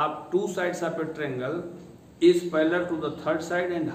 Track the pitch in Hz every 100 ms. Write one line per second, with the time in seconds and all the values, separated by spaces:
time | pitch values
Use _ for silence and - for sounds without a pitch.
0 | 151 - - 180 202 190 180 170 170 165
1 | 156 156 143 127 131 170 170 - - -
2 | - - 170 175 175 156 160 175 175 160
3 | 151 127 151 165 - 175 180 170 143